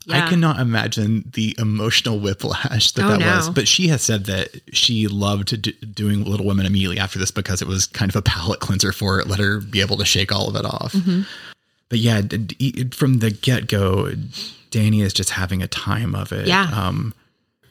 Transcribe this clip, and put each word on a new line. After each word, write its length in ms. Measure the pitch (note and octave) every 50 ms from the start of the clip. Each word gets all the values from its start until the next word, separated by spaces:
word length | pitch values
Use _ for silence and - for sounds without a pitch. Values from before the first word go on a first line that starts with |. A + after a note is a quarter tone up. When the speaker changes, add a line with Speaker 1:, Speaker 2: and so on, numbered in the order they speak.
| - E3
Speaker 1:
I 80 | D#3+ C#3+
Speaker 2:
Yeah. 120 | E3 E3
Speaker 1:
cannot 300 | F3+ F3 E3 D#3+ D3 -
imagine 720 | B2+ A#2+ A2+ A2 A2 A2 G#2+ - G#2+ G#2 A2+ A2 - - -
the 220 | - A2 A2 - -
emotional 640 | A2+ G#2+ G#2+ G#2+ G#2+ A2 A2+ - - A#2+ A2+ G#2
whiplash 720 | G2+ G2+ G2 - - - - - - - - A2 - - -
that 120 | - -
Speaker 2:
Oh, 120 | G3+ G#3+ G3+
Speaker 1:
that 20 | E3+ E3 F3+ F3+
was. 100 | E3 D#3+
Speaker 2:
no. 60 | F3
Speaker 1:
But 140 | E3+ - -
she 180 | - - F#3 E3+
has 140 | D#3 B2+
said 240 | - - A#2 G#2+ F#2+
that 240 | G2+ F#2+ F#2+ - - - - - - -
she 320 | - - - A#2+ A2 G#2+ G#2
loved 540 | G2 G2+ G2+ G2+ G2+ G2+ F#2+ - A#2 A2
d-, 100 | G2+ G#2+ - - - A2 G2+
doing 320 | - G#2 G#2 G#2 G2+ F#2+
Little 200 | F2+ G2+ G#2 G2
Women 200 | G2+ G2 G2 F#2+
immediately 340 | F#2+ G2 G2 G2 F#2 F2 F#2+
after 200 | G2 F#2+ - F#2+
this 120 | F#2 F2+
because 300 | - - G2 - F#2 F2+
it 80 | - -
was 160 | F#2+ F#2+ F#2 -
kind 240 | - - G#2+ G2
of 40 | F#2 A2
a 40 |
palate 380 | G2+ - - - D#2+ A2 G#2 -
cleanser 320 | - - G2+ F#2 F2+ F#2+
for 220 | F2+ - G#2+ G2 F#2+
her. 60 | F#2+
It 60 | - -
let 120 | G2 G2
her 220 | G#2 G2+ G2+ G#2+
be 180 | G2+ G#2 G2+ G2+
able 160 | F#2+ F#2+ G2+ G2
to 80 | G2
shake 260 | - - A2 G2 G2
all 180 | G2+ G2+ G#2 G#2+
of 80 | G#2 G#2
it 80 | G#2+
off. 260 | G#2+ - - - -
Speaker 2:
Mm-hmm. 300 | - G3 F3 F#3 F3+ F3+ G3 - - - - - - - _ _ _ _ _ _
Speaker 1:
But 120 | - A#2
yeah, 200 | A2 A#2 A2+ G#2+
d-, 160 | G#2 G#2 - G2
d-, 180 | A2+ F2 - -
e-, 300 | C3 C3+ A#2+ - B2+ B2+
from 280 | - - - C#3 C3 B2
the 120 | A2 A2+
get-go, 840 | G#2 G#2 - - B2+ A2+ - - - G2+ G2 F#2+ F#2+ F#2+ G2 F#2 - - G#2 A#2+ - - - - - - _ _
Danny 300 | - A2+ G#2 G#2+ G#2+ G#2+
is 120 | G#2 F#2+ -
just 160 | - G2 -
having 320 | - - F#2 F2 F#2+ F#2 F2+
a 40 | F2
time 480 | - - - - G2+ G#2+ A#2 F#2 F#2+
of 180 | G2 G2 - -
it. 140 | G2 G2 F#3+
Speaker 2:
Yeah. 220 | F3 F#3+ G3 F3 C#3
Speaker 1:
Um, 400 | A2+ F#2+ F#2 F#2 G2+ - A2+ A2 - _ _ _ _ _ _ _ _ _ _